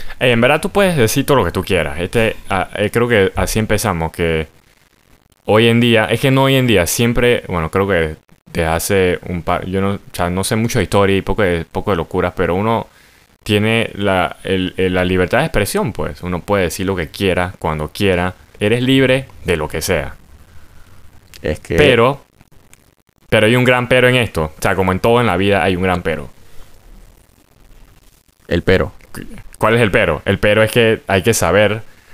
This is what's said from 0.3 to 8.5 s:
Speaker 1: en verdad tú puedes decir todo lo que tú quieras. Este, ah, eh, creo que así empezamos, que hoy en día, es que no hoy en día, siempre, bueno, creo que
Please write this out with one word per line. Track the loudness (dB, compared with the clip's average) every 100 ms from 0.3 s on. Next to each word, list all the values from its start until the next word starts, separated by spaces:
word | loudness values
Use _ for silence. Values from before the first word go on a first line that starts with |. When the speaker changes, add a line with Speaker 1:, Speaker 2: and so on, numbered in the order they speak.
Speaker 1:
en | 2
verdad | 2 2
tú | 0
puedes | 0 2 2
decir | 0 0 2
todo | 2
lo |
que | 2
tú | -2
quieras. | -2 0 -2 -4
Este, | -4 0 -2 -4 -4
ah, | -4 -4 -4
eh, | -2
creo | 0 2
que | 2 2
así | 0 -2 -2
empezamos, | -2 -2 -2 -2 -4
que | -4 -2 -2 -4 -10 _ _ _ _ _ _ _ _ 0
hoy | 4 4
en | 4
día, | 4 4 2
es | 0
que | 2
no | 2
hoy | 2
en | 2 2
día, | 2 2
siempre, | 0 0 2 2 0 -2
bueno, | -4 -2
creo | -2 0
que | 0 -2 -6 _ _ -12